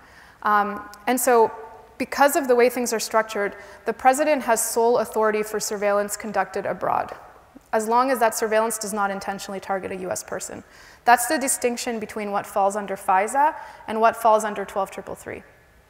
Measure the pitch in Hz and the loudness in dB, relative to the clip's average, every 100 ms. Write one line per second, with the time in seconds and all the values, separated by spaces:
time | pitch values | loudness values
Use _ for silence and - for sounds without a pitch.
0 | - - - - 214 208 202 202 - - | -20 -20 -20 -6 0 2 2 -4 -12 -10
1 | - 254 254 240 220 - - - - - | -2 0 4 6 4 0 -16 -18 -16 -8
2 | 262 - 285 330 269 247 247 247 240 220 | -4 4 4 4 2 4 4 2 -2 -2
3 | - 226 220 214 202 - - - - 220 | 0 0 0 -2 -4 -6 -18 -12 -8 0
4 | 262 262 302 294 233 226 - - 226 240 | 4 4 4 0 2 0 0 2 2 2
5 | 220 220 214 214 214 214 - 208 208 202 | 0 0 0 0 -2 -4 -4 -2 0 0
6 | 208 - 220 202 190 208 190 180 - - | 0 -6 -6 -2 -2 -2 -4 -4 0 0
7 | - - - - _ - _ 220 220 233 | -2 -8 -18 -20 _ -20 _ -4 0 2
8 | 254 254 226 220 226 214 226 220 202 214 | 2 2 2 0 0 0 0 -2 -6 -4
9 | 196 196 190 196 - 196 - 196 190 190 | -2 -4 -8 -10 -8 -10 -6 -6 -6 -8
10 | 180 - - 185 - - - - - - | -6 -8 -8 -10 -10 -14 -18 -20 -20 -4
11 | - - - 311 262 - 247 240 - 226 | 4 4 4 -2 0 0 -2 -2 -6 -6
12 | 208 - 208 202 - 214 196 208 196 190 | -8 -8 -6 -6 -4 2 2 0 -6 -6
13 | - 190 214 262 302 311 - - - 220 | 0 2 2 2 2 0 -12 -18 -8 2
14 | 226 220 233 214 208 202 196 - 196 - | 2 4 4 4 2 -6 -6 -4 -4 -6
15 | 185 - - - 185 _ _ _ _ | -12 -12 -12 -14 -14 _ _ _ _